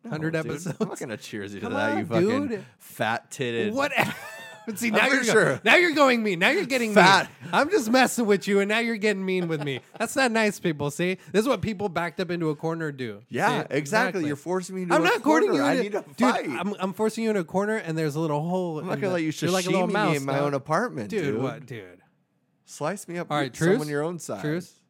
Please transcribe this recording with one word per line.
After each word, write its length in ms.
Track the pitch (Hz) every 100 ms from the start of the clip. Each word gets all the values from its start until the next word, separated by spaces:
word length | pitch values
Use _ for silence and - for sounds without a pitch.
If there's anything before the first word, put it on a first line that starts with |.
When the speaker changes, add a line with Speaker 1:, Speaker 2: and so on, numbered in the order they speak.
Speaker 1:
No, 80 | -
Speaker 2:
Hundred 220 | 151 156
Speaker 1:
dude, 120 | 160 160
Speaker 2:
episodes. 260 | 147 175 -
Speaker 1:
I'm 100 | 220
not 100 | -
gonna 180 | 139 107
cheers 380 | - 110 101 101
you 40 |
to 40 | -
Speaker 2:
Come 80 |
Speaker 1:
that, 200 | - 107
you 60 | -
Speaker 2:
on, 40 | -
Speaker 1:
fucking 420 | 113 190 254 294
Speaker 2:
dude. 160 | 214 135 _
Speaker 1:
fat-titted 960 | - - 110 117 - - 127 117 113
Speaker 2:
What? 180 | 247 285 254
<laughs> 60 | - - - - - - - 208
See, 120 | 233
Speaker 1:
I'm 60 |
Speaker 2:
now 60 | 214 240
you're 20 | 269
Speaker 1:
pretty 100 | 240
Speaker 2:
go-, 60 |
Speaker 1:
sure 280 | 214 156 131 208
Speaker 2:
now 100 | 302
you're 160 | 359
going 320 | 302 277 240
mean. 160 | 214 170
Now 120 | 196
you're 120 | 320
getting 300 | 277 262 226
Speaker 1:
fat 360 | 208 190 190 143 -
Speaker 2:
mean. 80 | 127
I'm 180 | 175 285
just 220 | 415 220
messing 340 | 254 240 - 226
with 220 | 196 -
you, 140 | 202
and 80 | 196
now 100 | 220
you're 160 | 233 226
getting 300 | 214 196 185
mean 240 | 185 175
with 120 | 156
me. 200 | 147 127 - -
That's 160 | 233 294
not 160 | 262
nice, 260 | 220 214 202
people. 320 | 180 156 143
See, 280 | - 175 185 -
this 80 | 190
is 80 | 226
what 120 | 226
people 280 | 175 196 202
backed 320 | 170 170 151
up 100 | 180
into 160 | 175 160
a 60 | 147
corner 380 | 165 165 160
do. 300 | 139 123 101 117
Speaker 1:
Yeah, 360 | 117 202 240
Speaker 2:
See? 40 | -
Speaker 1:
exactly. 500 | 135 147 214 262 208
You're 80 | 147
Speaker 2:
Exactly. 60 | 143
Speaker 1:
forcing 340 | 165 185 180 185
me 40 |
into 120 | 180 302
Speaker 2:
I'm 60 |
Speaker 1:
a 20 |
Speaker 2:
not 180 | 339 466
Speaker 1:
corner. 260 | 240 311 403
Speaker 2:
courting 60 | -
you 60 |
Speaker 1:
I 80 | 285
Speaker 2:
into 100 | -
Speaker 1:
need 80 | 208
to 140 | 202 - 143
Speaker 2:
dude, 140 | 247
Speaker 1:
fight. 160 | - 170
Speaker 2:
I'm, 240 | 139 185 202
I'm 140 | 190
forcing 320 | 185 220 214 226
you 60 |
into 100 | 208
a 20 |
corner, 320 | 165 185 202 220
and 220 | 165 160
there's 180 | 160 143
a 60 |
little 180 | 165 147
hole 380 | 165 185 180 156
Speaker 1:
I'm 60 | 170
not 80 |
Speaker 2:
in 60 | 180
Speaker 1:
gonna 60 | 190
Speaker 2:
the, 40 | 180
Speaker 1:
let 80 |
you 100 | 160 147
Speaker 2:
you're 140 | 156
like 140 | 185 180
a 40 |
little 160 | 185 180
Speaker 1:
sashimi 0 |
me 40 | 190
Speaker 2:
mouse 200 | 202 151
Speaker 1:
in 100 | 139
my 80 | 139
Speaker 2:
now. 80 | 143
Speaker 1:
own 80 |
apartment, 560 | 139 131 160 240 151 104
Speaker 2:
Dude, 140 | 208 147
Speaker 1:
dude. 160 | 113
Speaker 2:
what, 240 | 127 117 117
dude? 360 | 120 92 87 _ _ _ _ _ _
Speaker 1:
Slice 420 | _ - 147 202 -
me 80 | 175
up 120 | 170
Speaker 2:
All 80 | 147
right, 120 | 139
Speaker 1:
with 80 | 120
someone 180 | 160 185
Speaker 2:
truce? 100 | 151
Speaker 1:
your 140 | 147
own 140 | 151 175
size. 240 | - 107
Speaker 2:
Truce? 300 | 151 160 175 _ _